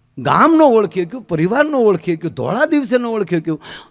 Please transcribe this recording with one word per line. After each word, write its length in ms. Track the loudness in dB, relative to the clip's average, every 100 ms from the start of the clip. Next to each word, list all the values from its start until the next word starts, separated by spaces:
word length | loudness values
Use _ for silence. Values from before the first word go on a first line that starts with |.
| _ -8
ગામ 340 | 0 2 4
ન 80 | 4
ઓળખી 440 | 4 4 2 -2 -6
શક્યું, 180 | -8
પરિવાર 420 | -6 -2 0 0 0
ન 100 | 2
ઓળખી 400 | 2 0 -2 -6
શક્યું, 180 | -6
ધોળા 320 | -6 -4 -2 0
દિવસે 320 | 0 0 -2
ન 80 | -2
ઓળખી 340 | -4 -2 -4
શક્યું, 220 | -4 -8 -10 -20 -20